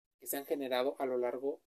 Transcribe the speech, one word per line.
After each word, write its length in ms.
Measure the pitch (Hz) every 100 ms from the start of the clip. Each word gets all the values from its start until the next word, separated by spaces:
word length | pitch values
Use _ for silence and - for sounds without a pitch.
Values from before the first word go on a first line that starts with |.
| _ _
que 80 | -
se 100 | 143
han 80 | 139
generado 500 | 147 131 127 131 -
a 60 | 131
lo 120 | 127
largo 420 | 123 127 139 - _